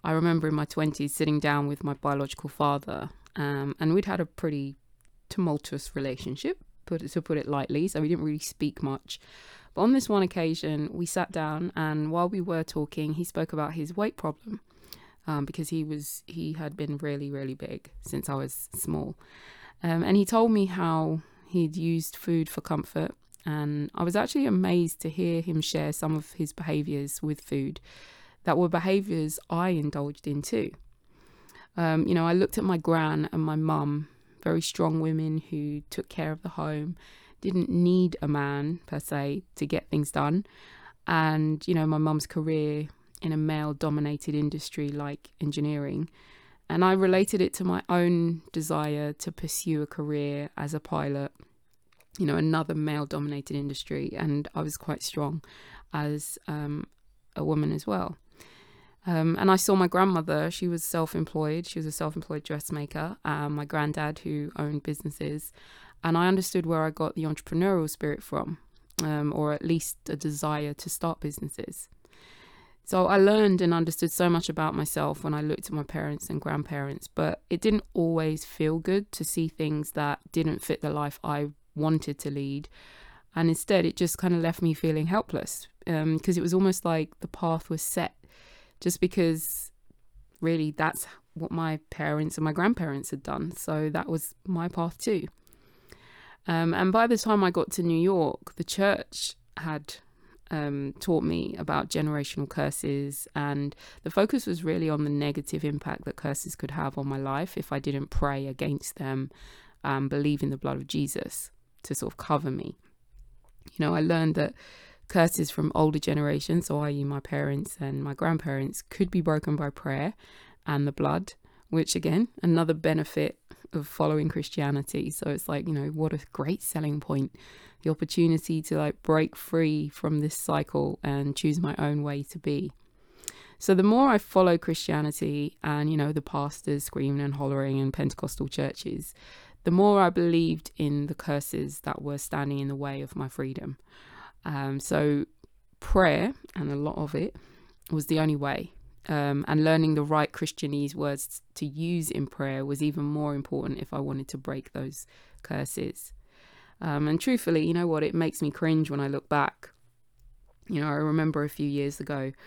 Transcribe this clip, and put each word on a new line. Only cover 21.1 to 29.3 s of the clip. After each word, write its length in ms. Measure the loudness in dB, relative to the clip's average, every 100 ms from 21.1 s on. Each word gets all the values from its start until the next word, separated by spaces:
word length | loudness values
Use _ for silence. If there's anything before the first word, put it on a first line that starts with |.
| -2 -6 -20 -4
he'd 280 | 0 0 0
used 400 | 0 0 -2 -8
food 340 | 0 0 0
for 120 | -4
comfort, 540 | -4 -4 -2 -4 -4 -6 _ -10 -4
and 460 | -2 -2 -2 -4
I 100 | -2
was 120 | 0 0
actually 320 | 0 2 2
amazed 520 | 4 4 4 2 -2
to 80 | -6
hear 320 | -2 0 0
him 200 | 0 -2
share 320 | -2 -2 -2
some 220 | -2 -2 -2
of 180 | -4
his 180 | -6 -8
behaviours 680 | -6 -4 -2 -2 -4 -4 -6
with 200 | -4 -6
food 380 | -4 -4 -2 -6 -16 -20 -20 -20 -20 -8
that 140 | 0 4
were 120 | 4
behaviours 720 | 2 2 2 2 -2 -2